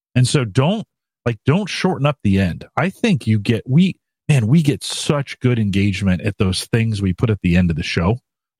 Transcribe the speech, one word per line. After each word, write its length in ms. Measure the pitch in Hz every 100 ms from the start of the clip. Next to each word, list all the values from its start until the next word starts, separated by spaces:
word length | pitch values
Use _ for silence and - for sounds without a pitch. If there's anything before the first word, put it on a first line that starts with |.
| _ 123
And 120 | 123
so 160 | 151
don't, 420 | 113 92 143 220 - _ _ _ 120
like, 140 | 117 -
don't 240 | 170 202
shorten 360 | - 185 170 143
up 120 | 143
the 160 | 104 95
end. 260 | 95 80 - -
I 140 | 170
think 360 | - 233 156 -
you 140 | 110
get, 240 | 101 113 -
we, 260 | 139 185 - _ _ -
man, 200 | 143 107
we 140 | 165
get 200 | 147 101
such 560 | - - - 147 135 -
good 200 | 123 117
engagement 640 | 104 98 101 92 98 90
at 140 | 110 -
those 280 | 95 90 -
things 360 | 117 113 104
we 120 | 98
put 160 | 87 117
at 100 | 104
the 140 | 90 87
end 140 | 90
of 80 | 78
the 60 |
show. 360 | - - 87 123 - _ _ _